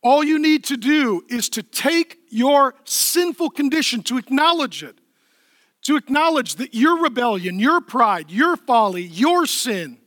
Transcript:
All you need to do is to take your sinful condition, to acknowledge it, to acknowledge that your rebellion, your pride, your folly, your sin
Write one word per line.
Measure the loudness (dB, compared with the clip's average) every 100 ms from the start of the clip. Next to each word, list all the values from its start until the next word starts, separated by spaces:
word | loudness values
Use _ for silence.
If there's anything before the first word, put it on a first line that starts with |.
All | 4 2
you | 2 0
need | 2 0 0
to | -4
do | 0 2 2 -2 -4
is | -6 -6
to | -8
take | -10 -4 0 0 -2 -8 _
your | -2 4 4 4 0 -8
sinful | -4 -2 0 -2 -2 -6
condition, | -2 -2 0 -2 -4
to | -4 -6
acknowledge | -2 0 0 0 -4 -8
it, | -16 -20 _ _ _ _ _ _ _ _
to | -2 -2
acknowledge | 0 0 2 0 -2 -8
that | -8
your | 0 2 4
rebellion, | 0 0 -2 -2 -6 0
your | 2 0
pride, | -2 0 0 0 -4
your | -2 0 0
folly, | 0 2 2 -2
your | -10 0 2 2 0
sin | -2 -4 -4 -6 -14